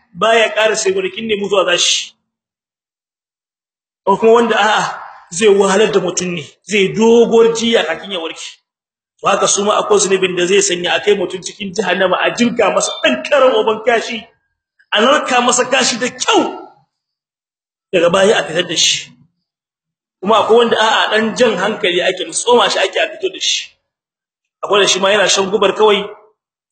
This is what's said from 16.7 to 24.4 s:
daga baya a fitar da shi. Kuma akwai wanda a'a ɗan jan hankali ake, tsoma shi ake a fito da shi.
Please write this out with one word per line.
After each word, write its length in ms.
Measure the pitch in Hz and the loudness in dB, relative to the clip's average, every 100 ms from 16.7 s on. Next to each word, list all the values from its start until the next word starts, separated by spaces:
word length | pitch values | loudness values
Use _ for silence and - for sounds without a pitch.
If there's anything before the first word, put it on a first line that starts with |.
| _ _ _ _ _ _ _ _ _ _ _ _ | _ _ _ _ _ _ _ _ _ _ _ _
daga 180 | 185 170 | 0 2
baya 260 | 190 196 214 | 4 2 2
a 60 | 147 | -2
fitar 160 | 160 180 | -4 -4
da 80 | 160 | -2
shi. 340 | - - - _ _ _ _ _ _ _ _ _ _ _ | -2 -2 -8 _ _ _ _ _ _ _ _ _ _ _
Kuma 160 | 190 214 190 | 0 2 4
akwai 120 | 226 | 4
wanda 180 | 233 226 | 4 2
a'a 320 | 220 220 175 | 0 0 0
ɗan 240 | 214 220 180 | -2 -2 0
jan 200 | 240 190 | 0 0
hankali 400 | 196 208 185 175 | -4 -4 -2 -2
ake, 300 | 175 185 165 | -2 -4 -8
tsoma 400 | 160 - 240 190 | -6 2 2 2
shi 80 | 165 | 0
ake 160 | 190 190 | -2 -2
a 80 | 165 | -4
fito 160 | - 185 | -6 -10
da 80 | 180 | -6
shi. 340 | - - - _ _ _ _ _ _ _ | -6 -6 -8 _ _ _ _ _ _ _